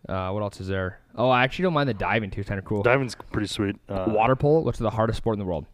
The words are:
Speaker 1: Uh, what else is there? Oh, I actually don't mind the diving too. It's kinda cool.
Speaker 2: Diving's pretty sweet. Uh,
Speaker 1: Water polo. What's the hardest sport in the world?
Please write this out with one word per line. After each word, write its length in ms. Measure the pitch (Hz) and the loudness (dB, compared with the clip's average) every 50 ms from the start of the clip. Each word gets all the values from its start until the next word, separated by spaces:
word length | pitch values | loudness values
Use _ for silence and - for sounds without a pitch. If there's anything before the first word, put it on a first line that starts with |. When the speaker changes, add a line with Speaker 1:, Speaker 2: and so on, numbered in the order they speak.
| - - | -8 -6
Speaker 1:
Uh, 220 | 95 95 92 92 | -6 -4 -4 -4
what 100 | 95 104 | -4 -4
else 180 | 104 101 - - | -4 -6 -6 -8
is 80 | 95 | -6
there? 320 | 95 95 95 92 90 - - _ _ - | -4 -2 -2 -2 -4 -6 -10 _ _ -4
Oh, 140 | - 117 131 | 0 2 4
I 140 | 127 123 127 | 4 4 4
actually 200 | 135 - - 180 | 2 2 0 0
don't 100 | 185 165 | 2 2
mind 160 | 147 143 135 | 2 0 0
the 40 | 113 | -2
diving 380 | 92 92 90 101 117 107 98 | -2 -2 0 0 0 -2 -2
too. 100 | - 104 | -6 -8
It's 60 | 98 - | -6 -4
kinda 120 | 104 98 92 | -6 -6 -4
cool. 180 | - 110 101 | -2 -2 2
Speaker 2:
Diving's 340 | 101 120 127 139 135 117 - - - - | 4 4 4 4 2 -2 -6 -12 -14 -6
pretty 160 | - 117 104 | -4 -4 -4
sweet. 280 | 98 - - 104 98 104 - _ - | -4 -2 -2 -2 -2 -2 -6 _ -6
Uh, 160 | 98 95 92 | -4 -2 -2
Speaker 1:
Water 280 | 113 107 104 110 123 131 | 0 2 4 4 4 4
polo. 260 | 127 - 143 151 165 | 4 4 4 4 4
What's 180 | - 123 - - | 2 0 -2 0
the 100 | 117 107 | -2 -2
hardest 280 | 101 113 113 110 104 | 0 2 0 0 0
sport 180 | - - 117 110 | -2 -2 -2 -2
in 40 | 101 | -2
the 60 | 101 | -2
world? 200 | 90 87 78 73 - | -4 -4 -4 -6 -10